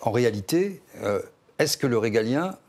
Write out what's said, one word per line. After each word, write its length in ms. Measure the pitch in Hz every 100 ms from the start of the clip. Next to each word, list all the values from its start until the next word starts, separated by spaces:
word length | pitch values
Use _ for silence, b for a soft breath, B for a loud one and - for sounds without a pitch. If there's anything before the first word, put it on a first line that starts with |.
en 100 | 120
réalité, 680 | 113 120 104 95 170 196 185 - -
euh, 180 | 104 98 - - _ -
est-ce 180 | 151 -
que 100 | 139
le 100 | 117
régalien 580 | 113 110 110 139 185 185